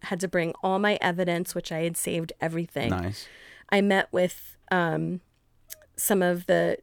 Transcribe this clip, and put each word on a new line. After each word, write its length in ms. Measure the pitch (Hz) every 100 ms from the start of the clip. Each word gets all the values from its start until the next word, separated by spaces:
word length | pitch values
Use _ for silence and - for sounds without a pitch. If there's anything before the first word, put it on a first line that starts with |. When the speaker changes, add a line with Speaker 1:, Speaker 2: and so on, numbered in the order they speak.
Speaker 1:
had 180 | - 180
to 80 | 180
bring 240 | 175 165 -
all 160 | 190 190
my 200 | 202 208
evidence, 520 | 180 175 175 170 185
which 200 | 175 -
I 80 | 160
had 160 | 170 165
saved 360 | - 170 165 -
everything. 500 | 165 165 170 - 113
Speaker 2:
Nice. 360 | 90 90 104 - - - - -
Speaker 1:
I 100 | 202
met 260 | 202 196 -
with, 440 | 180 180 - - - -
um, 500 | 185 170 156 165 180 - _ _ _ - - - -
some 260 | - 196
of 240 | 180 180 180
the 320 | 175 170 -